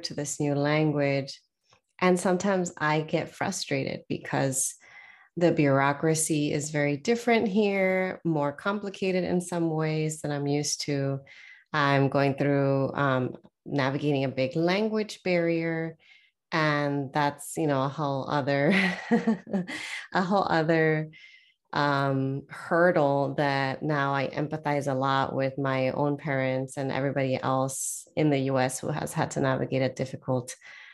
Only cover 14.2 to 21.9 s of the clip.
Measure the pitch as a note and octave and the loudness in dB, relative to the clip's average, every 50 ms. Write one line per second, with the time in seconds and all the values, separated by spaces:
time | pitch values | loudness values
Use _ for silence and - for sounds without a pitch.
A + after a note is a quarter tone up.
14.2 | C3+ C3 B2 B2+ C3+ B2+ - D#3+ E3 F3 F#3 G3+ A3 A3 G#3+ A3 G#3 G#3 - - | 0 -2 0 -2 -2 0 0 0 0 2 2 0 0 0 -2 -2 -4 -4 -10 -6
15.2 | _ F#3 F3+ F3 E3+ E3+ E3 E3 E3 E3 E3 D#3+ D#3+ D#3+ E3 _ _ _ - - | _ 0 0 2 2 2 0 0 0 -2 -2 -2 -4 -6 -8 _ _ _ -20 -20
16.2 | _ _ _ _ _ _ - E3 D#3 D3+ D3 D3 D3 C#3+ C#3+ C#3+ C#3 C#3 - D3+ | _ _ _ _ _ _ 0 2 2 4 2 2 0 0 0 -2 -4 -2 0 0
17.2 | D3 C#3+ C#3+ - - - - E3 E3 D3+ C#3+ C3+ C3 C#3+ C#3 D3+ D3 C#3 C#3 C3+ | 0 0 0 -4 -14 -10 -4 -2 0 2 2 2 0 -2 -2 -2 -2 -2 -2 -4
18.2 | C3 - - D3 C3 C#3 C#3 C#3 C#3+ D#3+ G3 F#3+ F#3+ F3+ F3+ - - - A#3 G#3 | -4 -2 -2 -2 0 0 0 2 4 4 4 4 2 0 -2 -4 -2 0 0 2
19.2 | - A3+ G#3+ - - - G3+ F#3+ F3+ - - - - - - - - - - F3+ | 2 0 -2 -2 -4 -6 -4 -4 -4 -6 -10 -12 -10 -10 -12 -12 -12 -4 -2 -2
20.2 | F#3+ F3 G#3 G3 - - - E3 D#3+ D#3+ E3 E3 D#3+ D#3 D#3 D#3 D#3 D#3 D#3 - | 0 2 2 2 2 2 2 2 2 2 4 4 4 4 2 0 -2 -6 -12 -20
21.2 | - - - - _ _ _ _ _ _ - - C#3+ D3 | -20 -20 -20 -20 _ _ _ _ _ _ -2 0 2 2